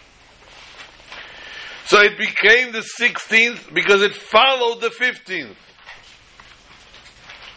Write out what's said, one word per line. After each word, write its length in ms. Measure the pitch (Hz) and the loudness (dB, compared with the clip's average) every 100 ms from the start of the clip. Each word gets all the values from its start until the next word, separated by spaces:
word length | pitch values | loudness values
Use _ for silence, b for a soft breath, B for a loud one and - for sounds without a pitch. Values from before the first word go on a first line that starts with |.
| _ _ _ _ - - - - - - - B B B B B B B - | _ _ _ _ -20 -20 -20 -20 -20 -20 -20 B B B B B B B 2
So 140 | 214 | 4
it 180 | 208 208 | 4 2
became 540 | 208 - 196 240 247 | -4 0 4 4 2
the 100 | 220 | -8
sixteenth 920 | - - 233 170 - 220 233 220 - | -12 -4 -4 -4 0 2 2 -2 -6
because 300 | 160 190 202 | -4 2 2
it 120 | 202 | 2
followed 680 | - - 214 269 262 233 233 | -2 0 2 4 2 -2 -2
the 100 | 226 | -6
fifteenth, 680 | 226 247 - 180 180 117 87 - _ - - - - _ - - - _ - - - - - - - - | -2 -4 -4 -10 -10 -10 -18 -20 _ -20 -20 -20 -20 _ -20 -20 -20 _ -20 -20 -20 -20 -20 -20 -20 -20